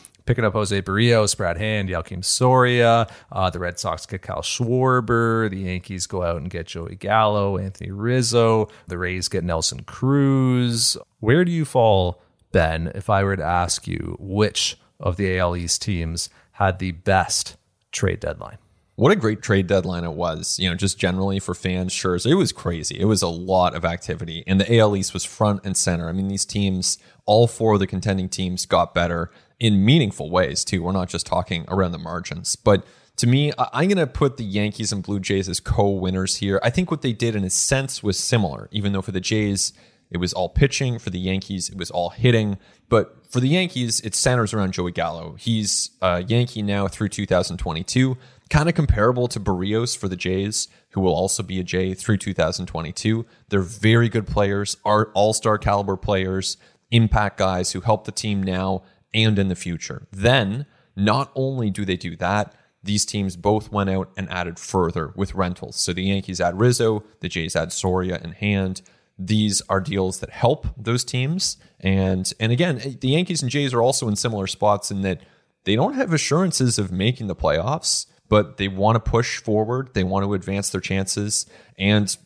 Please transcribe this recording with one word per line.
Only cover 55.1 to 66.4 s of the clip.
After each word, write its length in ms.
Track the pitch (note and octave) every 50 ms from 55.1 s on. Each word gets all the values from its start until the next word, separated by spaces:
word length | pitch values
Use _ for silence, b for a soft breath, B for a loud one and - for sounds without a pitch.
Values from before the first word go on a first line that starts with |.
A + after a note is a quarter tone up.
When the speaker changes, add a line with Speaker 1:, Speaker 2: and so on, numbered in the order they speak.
| -
Speaker 2:
all-star 440 | G2 G#2 A2 G#2+ - - A2 G#2+
caliber 380 | G2+ - G2+ G2+ G2+ G2 G2 F#2+
players, 640 | - - - G2+ F#2+ F#2 F#2 F#2+ F#2+ F#2 - - b b b b b b -
impact 460 | - A#2 A2+ G#2 - G#2+ G#2 G2+ -
guys 340 | - F#2+ F#2+ F#2 F2+ F2+ -
who 80 | - F#2
help 240 | - A#2+ G#2+ - -
the 80 | -
team 320 | - - - G#2+ G2+ G2 F#2+
now 400 | F#2+ F#2 F#2 F#2+ F#2+ F#2 F#2 b b b b b _ -
and 240 | A2 A2 A2 G#2 G2
in 80 | G2
the 80 | F#2+ F2
future. 520 | - - F2 E2+ D#2 - - B1 - - _
Then, 560 | F#2+ F#2+ G2+ A#2+ C3 C3 G#2 G2 G#2+ C3+ C#3+ b b b b b b
not 360 | G2 G2+ G#2 A2 C3+ C#3 - -
only 360 | C3+ C3 C3+ C3+ B2+ A2+ G2+
do 140 | F#2 G#2 G2+
they 120 | F#2+ F2+
do 180 | E2+ - F2 E2
that, 360 | D#2+ F2+ F2 G2+ G#2+ G2+ - b b b b b _ -
these 220 | G2 G#2 G#2 -
teams 300 | - - G#2 G2 F#2+ F2+
both 360 | F2 E2+ G2+ G#2+ G#2+ G#2+ -
went 180 | G#2+ G2+ G2 F#2+
out 220 | F#2+ F#2+ F#2+ - -
and 120 | G2+ F#2+ D#2
added 300 | F2 F2+ F2 E2+ E2+ -
further 540 | - - - F#2 F2 E2+ - F2 D#2 - -
with 180 | F#2+ G2 - -
rentals. 420 | F#2+ F#2 F2+ F2+ - - - -
So 180 | - - F#2 F2
the 100 | F#2 F#2
Yankees 380 | G2 G2 G2 - - F#2 E2+